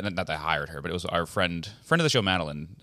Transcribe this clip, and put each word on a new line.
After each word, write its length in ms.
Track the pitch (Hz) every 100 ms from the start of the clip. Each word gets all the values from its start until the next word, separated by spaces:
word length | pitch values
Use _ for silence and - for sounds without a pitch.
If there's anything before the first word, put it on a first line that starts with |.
| 101
n-, 100 | 90
not 120 | 87
that 60 |
I 20 | 76
hired 320 | 76 78 71
her, 140 | 78
but 100 | 82
it 20 |
was 120 | 87 85
our 200 | 85 82
friend, 400 | - 90 85 80 - -
friend 160 | 170
of 20 |
the 60 | 156
show, 120 | 127
Madeline, 540 | 95 92 78 73 80 -